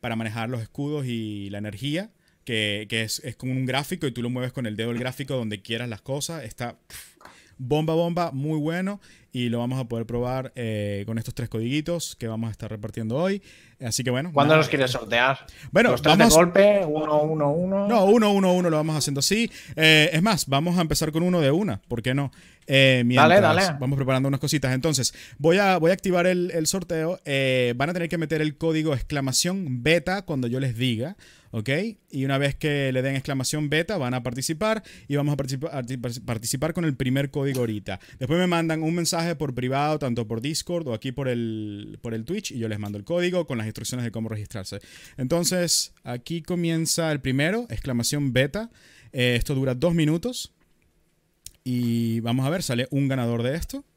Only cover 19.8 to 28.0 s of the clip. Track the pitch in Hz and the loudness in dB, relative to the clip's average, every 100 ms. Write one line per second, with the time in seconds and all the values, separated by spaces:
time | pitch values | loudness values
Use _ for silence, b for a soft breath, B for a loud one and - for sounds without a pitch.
19.8 | 160 156 151 160 202 185 - 135 170 175 | 6 8 6 4 2 2 2 0 2 0
20.8 | 160 151 156 156 180 180 143 151 208 98 | 0 0 0 0 2 4 4 2 0 -4
21.8 | _ 117 120 135 143 b b b - 135 | _ -4 -2 -2 -2 b b b 2 6
22.8 | 135 131 120 127 156 185 180 160 190 143 | 6 6 4 6 8 8 6 4 2 0
23.8 | 143 139 131 131 135 139 147 151 135 131 | -2 0 0 2 2 0 0 0 0 0
24.8 | 160 135 120 B B B 147 180 202 180 | 0 0 -2 B B B 4 4 4 4
25.8 | 160 190 196 175 175 180 180 170 160 196 | 4 2 2 2 2 2 0 -2 -2 -2
26.8 | 170 160 160 180 - 139 135 127 123 120 | -4 -4 -2 -4 -2 0 2 2 2 0
27.8 | 143 175 | -2 -2